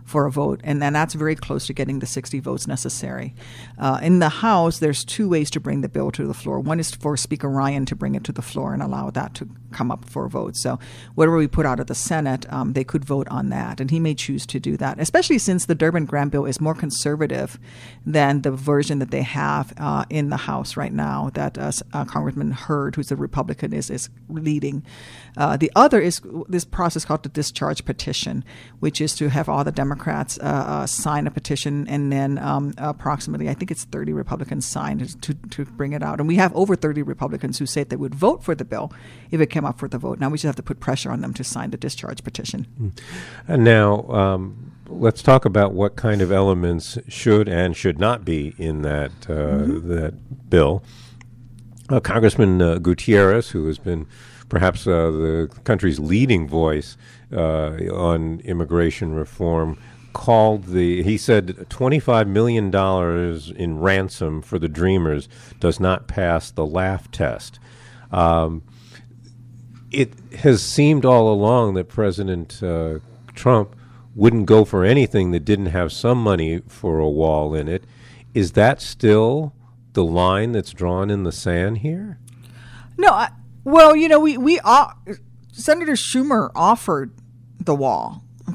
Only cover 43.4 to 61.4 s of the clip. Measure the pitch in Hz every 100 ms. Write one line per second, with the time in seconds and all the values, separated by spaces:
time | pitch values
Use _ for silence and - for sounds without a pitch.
43.4 | - 160 113 113 104 104 113 117 98 95
44.4 | 95 107 127 - - - 113 - - 131
45.4 | 120 101 101 95 101 - 113 104 92 95
46.4 | 98 92 87 87 - 120 - - 123 107
47.4 | 104 87 90 80 95 76 104 120 87 80
48.4 | 71 - 82 76 73 73 69 - - 78
49.4 | 73 71 73 - 82 85 78 - - -
50.4 | - 90 71 95 - - - - - -
51.4 | - - - - - 131 - 107 110 -
52.4 | 104 92 87 85 87 87 - 104 98 107
53.4 | 113 95 78 76 - 85 76 - - -
54.4 | - - 92 - - 85 82 78 80 80
55.4 | 80 - - 104 95 73 76 98 135 104
56.4 | 76 78 80 76 - - - - - -
57.4 | 80 78 78 78 87 90 87 82 80 82
58.4 | - 87 78 85 85 - 85 78 78 -
59.4 | 85 82 80 78 - - - - - 113
60.4 | 110 107 92 92 90 90 87 107 - 110